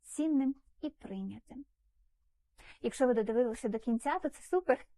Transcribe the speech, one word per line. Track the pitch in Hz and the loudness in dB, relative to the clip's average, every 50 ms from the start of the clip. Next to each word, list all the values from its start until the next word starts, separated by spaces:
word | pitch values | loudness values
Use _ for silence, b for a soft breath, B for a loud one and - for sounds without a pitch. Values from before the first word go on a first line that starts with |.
| _ | _
цінним | - - - 302 320 302 269 269 262 277 - _ _ _ _ | -10 -4 -2 0 2 2 2 2 0 -2 -4 _ _ _ _
і | - 294 | -10 -10
прийнятим. | - _ - - 190 190 190 196 202 226 _ _ 233 262 285 _ _ _ _ _ _ _ _ _ _ _ _ _ _ _ _ _ _ B B B B B | -10 _ -14 -10 -8 -8 -8 -8 -10 -14 _ _ -18 -18 -18 _ _ _ _ _ _ _ _ _ _ _ _ _ _ _ _ _ _ B B B B B
Якщо | - 240 - - 269 | -6 -6 0 2 4
ви | 247 240 | 4 4
додивилися | 226 214 208 220 233 247 233 226 - - 220 | 2 2 2 2 2 2 2 0 -4 -4 -4
до | 208 226 | -4 -2
кінця, | - 247 226 233 - 277 330 370 | 0 0 0 0 0 -2 -2 0
то | - 294 | -2 -6
це | - - | -8 -8
супер. | - - - 370 359 - 254 - - _ - | -6 -2 -2 0 4 2 2 2 0 _ -20